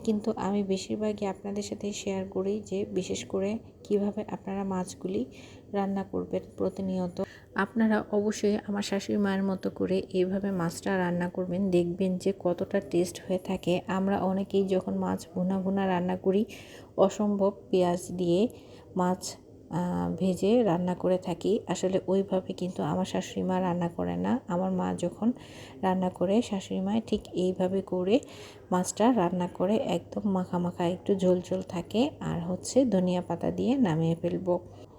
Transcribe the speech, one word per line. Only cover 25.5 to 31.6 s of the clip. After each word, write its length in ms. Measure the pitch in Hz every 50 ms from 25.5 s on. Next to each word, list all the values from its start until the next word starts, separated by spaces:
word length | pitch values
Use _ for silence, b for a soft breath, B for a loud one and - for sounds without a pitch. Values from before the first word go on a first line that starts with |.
| B B B B B B
রান্না 280 | - 190 185 185 180 180
করে, 260 | - - 180 185 196 233
শাশুড়ি 400 | 240 - 214 196 - - 190 190
মা 120 | 185 196 214 226 226 -
ঠিক 140 | 214 208 - - -
এইভাবে 460 | 175 180 185 180 - 185 185 190 196
করে 340 | 190 - 185 170 180 190 220 294 B B B B B B B B B -
মাছটা 340 | 185 180 180 - - - 208 247 254
রান্না 340 | 220 175 175 185 180 180 175
করে, 280 | - - 180 185 220 220 - -
একদম 360 | 180 170 - - - 202 202 208
মাখা 280 | 190 185 180 - - 175
মাখা, 260 | 175 175 175 - 175 170
একটু 240 | 180 180 - - 202
ঝোল 220 | 185 185 180 180 180
ঝোল 200 | - - 190 190